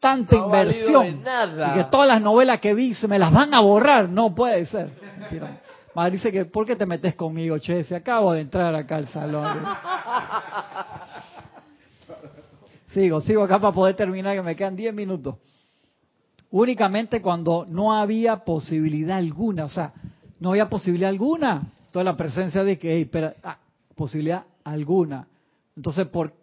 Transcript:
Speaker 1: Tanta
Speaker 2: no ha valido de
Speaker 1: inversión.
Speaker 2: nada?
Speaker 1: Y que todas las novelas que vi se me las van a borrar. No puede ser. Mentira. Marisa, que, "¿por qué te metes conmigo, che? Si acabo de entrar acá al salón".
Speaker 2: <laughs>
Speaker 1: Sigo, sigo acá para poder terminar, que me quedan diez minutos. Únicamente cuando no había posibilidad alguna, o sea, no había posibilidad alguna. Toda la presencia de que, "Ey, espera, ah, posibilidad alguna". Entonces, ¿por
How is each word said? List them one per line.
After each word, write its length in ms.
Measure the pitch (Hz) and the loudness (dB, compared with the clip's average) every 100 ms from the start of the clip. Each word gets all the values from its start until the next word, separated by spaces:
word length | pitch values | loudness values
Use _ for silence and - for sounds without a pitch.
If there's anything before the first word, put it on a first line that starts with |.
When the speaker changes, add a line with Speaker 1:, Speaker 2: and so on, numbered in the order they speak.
Speaker 1:
Tanta 360 | 262 269 208 220 | 2 2 0 -2
Speaker 2:
no 80 | |
ha 20 | 202 | 2
valido 520 | 196 240 - - 294 | 2 2 0 2 4
de 80 | 190 | 2
Speaker 1:
inversión. 140 | 143 | -2
Speaker 2:
nada? 460 | 254 247 208 156 147 | -4 -2 -2 -2 -2
Speaker 1:
Y 40 | 160 | -2
que 60 | 170 | 2
todas 180 | 269 277 | 4 6
las 120 | 226 | 4
novelas 400 | 214 220 254 220 | 4 4 4 4
que 140 | 208 | 0
vi 180 | 208 254 | 0 0
se 140 | 214 220 | -2 0
me 100 | 202 | 2
las 140 | 165 | 6
van 200 | 175 294 | 6 6
a 60 | 269 | 6
borrar. 480 | 202 208 269 269 185 | 8 8 6 6 4
No 260 | 185 226 | 2 0
puede 320 | 170 247 202 170 | 0 0 0 -2
ser. 240 | 214 156 135 - - | -6 -8 -10 -18 -16
Mentira. 420 | 208 165 147 143 - - _ | -14 -12 -12 -16 -20 -20 _
Marisa, 360 | - 175 185 226 | 0 0 0 0
que, 140 | 190 | -2
"¿por 220 | 175 208 220 | -2 -2 -2
qué 100 | 220 | -2
te 80 | 196 | -2
metes 280 | 170 180 - | -2 -2 -2
conmigo, 420 | 165 160 165 156 | -4 -4 -4 -4
che? 260 | - 175 | -2 -4
Si 100 | 147 | -4
acabo 380 | 175 170 233 196 | -6 -2 2 2
de 80 | 165 | 2
entrar 320 | 143 180 170 | -2 -2 0
acá 220 | 156 135 156 | -2 -4 -6
al 120 | 139 | -6
salón". 380 | 160 151 151 147 | -8 -6 -4 -4
Speaker 2:
<laughs> 200 | 415 392 392 339 370 - 240 - 220 - 202 - - - 208 180 - - - - - 302 294 _ _ - 165 147 - - _ _ _ _ | -6 -6 -8 -6 -8 -4 -6 -4 -8 -8 -10 -10 -12 -14 -16 -18 -18 -20 -20 -20 -20 -20 _ _ _ -20 -20 -20 -20 -20 _ _ _ _
Speaker 1:
Sigo, 280 | 196 190 156 | 2 2 2
sigo 240 | - 214 | 2 2
acá 140 | 196 190 | 4 4
para 120 | 202 | 4
poder 220 | 180 190 | 4 2
terminar, 400 | 190 202 185 196 | 2 -2 -2 -4
que 80 | 202 | -4
me 140 | 175 165 | -4 -4
quedan 180 | 196 | -6
diez 180 | 185 226 | -6 -6
minutos. 440 | 208 196 185 135 113 _ _ _ _ _ _ _ _ _ _ _ | -6 -6 -6 -8 -12 _ _ _ _ _ _ _ _ _ _ _
Únicamente 720 | 190 247 240 202 202 226 233 | 2 2 2 0 0 -2 -2
cuando 420 | 185 170 170 170 180 | -2 -2 0 -2 -2
no 260 | 170 214 | -2 0
había 440 | 214 208 220 226 220 | 2 0 0 0 0
posibilidad 800 | 202 165 - 156 156 151 156 190 | -2 -4 -2 -2 0 -2 -2 -2
alguna, 460 | 170 147 226 180 | -4 -2 -4 -4
o 40 | 147 | -6
sea, 240 | 185 151 - - - - - | -6 -8 -10 -20 -20 -20 -8
no 100 | 180 | 0
había 180 | 196 214 | 0 0
posibilidad 400 | 214 185 175 190 | -2 -2 0 0
alguna. 520 | 196 247 320 277 156 - - _ | 0 -2 0 -2 -2 -6 -14 _
Toda 120 | 180 | -4
la 120 | 185 151 | -2 -2
presencia 480 | 160 127 185 185 | -4 -4 -2 0
de 140 | 196 185 | 0 0
que, 160 | 165 165 | 0 -2
"Ey, 60 | |
espera, 320 | 151 165 156 - | -2 -2 -4 -6
ah, 140 | 180 - _ _ _ | -14 -16 _ _ _
posibilidad 500 | - 151 156 151 175 - _ | -10 -6 -4 -2 -4 -8 _
alguna". 640 | - 151 147 185 160 135 - _ _ _ _ - | -8 -6 0 2 2 -4 -14 _ _ _ _ -10
Entonces, 300 | 127 151 180 | -6 -4 -2
¿por 240 | 170 156 - | -2 -4 -6